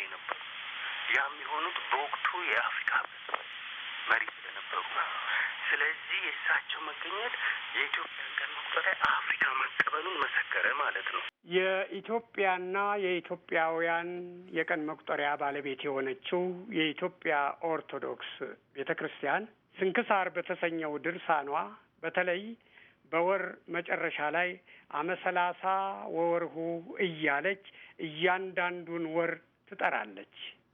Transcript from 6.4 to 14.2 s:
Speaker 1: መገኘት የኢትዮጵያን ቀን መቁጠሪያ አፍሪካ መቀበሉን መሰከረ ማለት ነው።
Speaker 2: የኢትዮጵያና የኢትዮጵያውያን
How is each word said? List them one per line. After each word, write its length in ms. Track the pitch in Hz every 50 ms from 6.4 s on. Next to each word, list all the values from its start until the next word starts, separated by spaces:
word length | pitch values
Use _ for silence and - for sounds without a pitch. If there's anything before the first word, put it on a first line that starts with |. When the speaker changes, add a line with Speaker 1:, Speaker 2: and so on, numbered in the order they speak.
| - - 156 143 - - - -
Speaker 1:
መገኘት 520 | - - - - - 170 190 208 233 240 - - - - - - - -
የኢትዮጵያን 340 | - - - - - 160 - - - - - - -
ቀን 160 | - - -
መቁጠሪያ 400 | - - - - - 165 - 190 185 - - 143
አፍሪካ 360 | 143 143 - - - - 139 135 131
መቀበሉን 640 | 131 131 - - - - 151 151 156 160 185 185 151
መሰከረ 480 | 135 127 - - - - - - 95 110 131
ማለት 340 | 147 143 113 - - - -
ነው። 120 | - 92 - - - _ - 170
Speaker 2:
የኢትዮጵያና 1300 | 175 185 185 190 190 190 196 - 202 196 185 208 226 233 233 - - 202 196 190 185 180 180 180 190 202 202 202 202 208
የኢትዮጵያውያን 1120 | 190 180 180 170 - - 180 170 - - 170 165 160 160 165 165 170 170 165 170 170 175 180 175